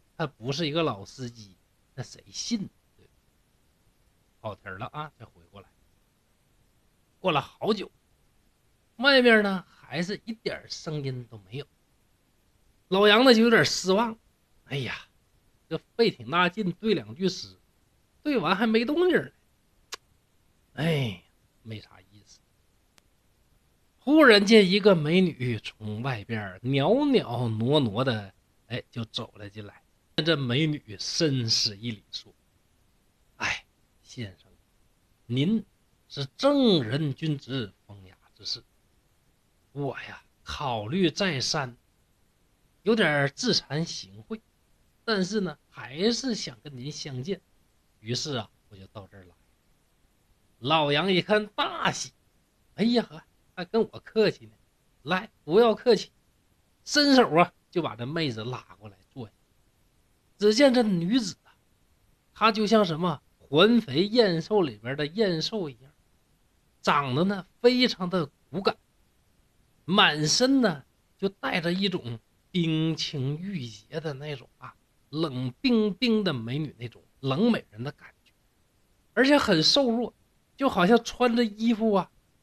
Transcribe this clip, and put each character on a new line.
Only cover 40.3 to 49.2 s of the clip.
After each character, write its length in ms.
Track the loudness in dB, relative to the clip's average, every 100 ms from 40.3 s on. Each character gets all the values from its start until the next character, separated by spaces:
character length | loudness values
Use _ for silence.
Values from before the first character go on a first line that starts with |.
| _
考 440 | -14 -8 -6 -6 -4
虑 240 | 0 0
再 300 | 0 -4 -2
三， 360 | -4 -4 -6 -12 _ _ _ _ _ _ _ _ _ _
有 120 | -2
点 360 | 0 2 2 -2
自 180 | -2 -2
惭 300 | -2 -2 -6
形 380 | -6 -10 -16 -20 -14
秽， 120 | -14 _ _ _ _ _ _
但 200 | -6 -4
是 160 | -2 -2
呢， 180 | -4 -8 _
还 400 | -18 -16 -4 -2
是 220 | -2 -4
想 260 | -6 -8 -14
跟 140 | -18 -14
您 160 | -12
相 300 | -12 -12 -10
见。 180 | -8 -10 _ _ _ _ _ _
于 140 | -8
是 200 | -8 -6
啊， 160 | -8 -10 _ _
我 80 | -20
就 100 | -20
到 180 | -18 -18
这 100 |
儿 80 | -20